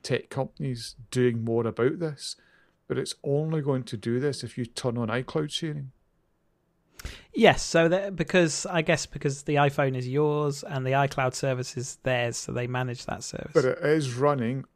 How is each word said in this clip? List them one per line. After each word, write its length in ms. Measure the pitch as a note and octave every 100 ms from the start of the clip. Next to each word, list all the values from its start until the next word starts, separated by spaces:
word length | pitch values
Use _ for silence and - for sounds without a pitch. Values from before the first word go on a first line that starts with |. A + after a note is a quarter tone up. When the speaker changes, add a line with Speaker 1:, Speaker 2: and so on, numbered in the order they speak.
Speaker 1:
tech 280 | - C3 -
companies 640 | - C3 - C#3 A#2+ A2 - A#2
doing 340 | B2+ B2 A#2
more 220 | A2+ A#2 A2+
about 320 | G#2+ B2 E3
this, 380 | E3 C#3 - - _ _ _ _ -
but 100 | B2+
it's 160 | C3+ -
only 380 | - C#3+ D#3+ D#3+
going 220 | C#3+ C3
to 120 | B2 A2+
do 220 | A#2 A#2+
this 240 | C#3+ B2+
if 140 | A#2 -
you 60 | -
turn 300 | - B2+ A#2+
on 100 | A2+
iCloud 420 | A#2 C3 D#3+ D3+
sharing. 420 | - D#3+ D3 C3+ - _ _ _ _ _ _ _ _ _ _ - - -
Speaker 2:
Yes, 300 | - G#3+ C3
so 260 | - E3 E3
that, 280 | F3+ G3+ F3+
because, 500 | E3+ F#3 E3+ - -
I 160 | F3
guess 240 | D#3+ D#3 -
because 380 | C#3+ C#3+ C#3
the 100 | -
iPhone 420 | C#3+ C#3+ C#3 C3+ B2+
is 100 | B2
yours 540 | C3+ D3+ D3 D3 C#3+
and 200 | - C#3
the 60 | C3
iCloud 420 | C3+ C#3 - C3
service 420 | - C#3 B2+ B2+ -
is 200 | A#2+ -
theirs, 340 | C3 B2+ A#2+ A#2
so 160 | -
they 140 | B2 B2
manage 400 | B2+ B2+ B2 -
that 160 | -
service. 300 | - - -
Speaker 1:
But 100 | D#3+
it 140 | C3 -
is 320 | D3 D#3+ C#3
running 500 | A#2+ C#3+ C#3+ A#2 C3+ -